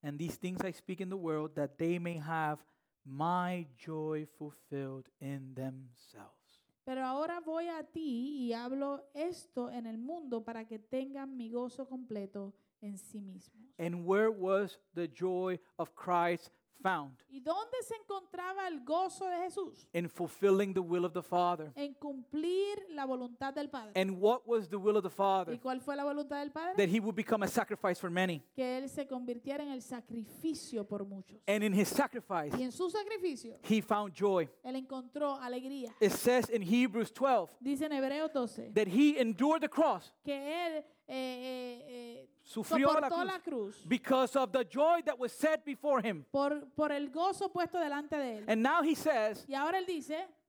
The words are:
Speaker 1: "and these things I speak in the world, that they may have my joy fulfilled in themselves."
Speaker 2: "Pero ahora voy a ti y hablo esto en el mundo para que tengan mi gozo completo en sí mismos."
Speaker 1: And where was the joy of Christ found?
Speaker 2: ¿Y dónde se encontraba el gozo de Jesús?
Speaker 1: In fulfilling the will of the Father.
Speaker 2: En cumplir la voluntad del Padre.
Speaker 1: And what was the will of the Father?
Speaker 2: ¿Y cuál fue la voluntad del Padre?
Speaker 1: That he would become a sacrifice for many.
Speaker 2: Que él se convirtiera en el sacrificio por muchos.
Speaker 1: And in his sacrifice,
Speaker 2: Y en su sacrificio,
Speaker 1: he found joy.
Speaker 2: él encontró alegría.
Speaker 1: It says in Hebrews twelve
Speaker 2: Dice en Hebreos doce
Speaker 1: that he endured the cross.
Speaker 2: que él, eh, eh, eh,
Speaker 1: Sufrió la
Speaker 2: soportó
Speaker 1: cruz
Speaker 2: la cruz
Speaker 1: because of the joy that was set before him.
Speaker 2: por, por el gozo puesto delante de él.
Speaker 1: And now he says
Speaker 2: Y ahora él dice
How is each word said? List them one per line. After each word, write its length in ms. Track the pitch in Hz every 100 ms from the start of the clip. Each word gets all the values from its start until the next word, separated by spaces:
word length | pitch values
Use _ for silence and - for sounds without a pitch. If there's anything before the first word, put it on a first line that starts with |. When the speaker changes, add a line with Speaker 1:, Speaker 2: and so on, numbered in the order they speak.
Speaker 1:
"and 160 | 147 143
these 200 | 165 -
things 260 | 185 180
I 80 | 196
speak 300 | 165 - 180
in 80 | 185
the 60 | 196
world, 360 | 165 156 151 147
that 200 | 143 143
they 220 | 165 175
may 200 | 170 170
have 460 | 151 165 156 151 - _ _ _
my 640 | 131 135 156 180 180 180 160 123
joy 480 | - 160 156 156 151 _
fulfilled 720 | 151 147 _ 139 135 135 131 _
in 340 | 139 139 131
themselves." 800 | 131 131 131 131 120 - 110 98 _ _ _ _ _
Speaker 2:
"Pero 200 | - 262
ahora 360 | 262 262 320 349
voy 260 | 320 320 339
a 160 | 330
ti 640 | 302 - 311 233 262 294 247
y 60 |
hablo 580 | 226 240 269 277 277 277
esto 560 | 285 330 349 - - 240
en 160 | 247 226
el 120 | 220
mundo 460 | 247 349 294 233
para 240 | 226 226 220
que 100 | 220
tengan 580 | 214 262 262 277 269 262
mi 140 | 226
gozo 380 | 233 247 247 262
completo 680 | 262 247 208 196 202 196 - _ _
en 160 | 208 202
sí 240 | - 214
mismos." 540 | 196 185 - _ 220 _
Speaker 1:
And 300 | 165 175 170
where 220 | 196 220
was 480 | 214 185 196 202 - _
the 140 | 170 170
joy 500 | 135 185 180 185 185 _ _
of 140 | 165 -
Christ 560 | - 175 170 170 - _ _ _
found? 360 | 190 175 143 127 _
Speaker 2:
¿Y 120 | 269
dónde 420 | 254 359 453 508
se 140 | 427 440
encontraba 720 | 415 392 370 359 359 381 381
el 160 | 311
gozo 420 | 247 320 370 359 381
de 120 | 349
Jesús? 500 | 359 392 359 - -
Speaker 1:
In 140 | 170 170
fulfilling 640 | - 170 - 202 190 202
the 60 | 190
will 240 | 175 175
of 80 | 175
the 80 | 175
Father. 500 | 175 175 175 175 156
Speaker 2:
En 200 | 139 285
cumplir 920 | 277 294 269 240 294 330 359 403 403 381
la 140 | 302 269
voluntad 460 | 254 247 240 269
del 140 | 277 285
Padre. 300 | 277 214 190
Speaker 1:
And 200 | 190 185
what 220 | 208 247 220
was 220 | 233 185
the 80 | 202
will 200 | 196 214
of 60 |
the 80 | 185
Father? 440 | - 196 190 175
Speaker 2:
¿Y 40 | 240
cuál 220 | 254 262
fue 160 | 254 285
la 80 |
voluntad 340 | 285 285 294 285
del 140 | 294
Padre? 220 | 294 339 381
Speaker 1:
That 120 | 196
he 60 | 208
would 160 | 208 196
become 260 | 220 220
a 40 | 196
sacrifice 500 | - 202 208 202 180
for 120 | 185
many. 320 | 175 185 165 -
Speaker 2:
Que 220 | - 254 254
él 100 | 262
se 160 | - 277
convirtiera 560 | 254 247 240 269 285
en 60 | 294
el 80 | 269
sacrificio 1040 | - 247 - 233 214 - - - - 233 202
por 180 | 202
muchos. 360 | 196 196 - - -
Speaker 1:
And 180 | 208
in 80 | 214
his 140 | 190 190
sacrifice, 680 | - 277 247 - 180 147 240
Speaker 2:
Y 60 |
en 100 | 254
su 160 | 247 359
sacrificio, 680 | 415 403 440 359 262 233 226
Speaker 1:
he 180 | - 214
found 300 | - 208 208
joy. 340 | 160 202 185 156 -
Speaker 2:
él 140 | 254 262
encontró 600 | 262 262 247 294 294 277
alegría. 540 | 254 247 262 277 240 -
Speaker 1:
It 120 | 208
says 360 | - - 247 233
in 120 | 226
Hebrews 500 | 185 233 254 208 220
twelve 380 | - 269 247 170 -
Speaker 2:
Dice 260 | 247 277 302
en 60 |
Hebreos 400 | 285 262 285 311
doce 380 | 294 233 - 220
Speaker 1:
that 120 | 151 208
he 320 | 185 294 294
endured 420 | 240 202 277 320
the 60 | -
cross. 440 | - 320 - - _
Speaker 2:
que 100 | -
él, 380 | 277 277 330 349 311
eh, 60 | 302 _ -
eh, 760 | 262 262 254 254 254 247 240 -
eh, 400 | 247 240 240 262 _
Speaker 1:
Sufrió 440 | - - 214 320 277
la 160 | 302 285
Speaker 2:
soportó 60 | 339
Speaker 1:
cruz 100 | 370
Speaker 2:
la 120 | 370
cruz 440 | 349 277 202 208 -
Speaker 1:
because 480 | 240 - 262 262 277
of 160 | 254
the 120 | 262
joy 380 | 247 254 302 339
that 160 | 320 262
was 140 | 247
set 320 | - 302 311
before 360 | 302 269 294 269
him. 240 | 214 180 139
Speaker 2:
por, 340 | 277 285 294 277 -
por 160 | 302
el 160 | 285 285
gozo 400 | 277 359 381 392
puesto 260 | 359 339 359
delante 360 | 311 285 294 302
de 220 | 269 220
él. 60 | 214
Speaker 1:
And 140 | 220
now 200 | 240 330
he 120 | 302
says 500 | 311 311 269 214 190 -
Speaker 2:
Y 60 |
ahora 240 | 269 302 370
él 80 | 370
dice 300 | 339 262 311 370 -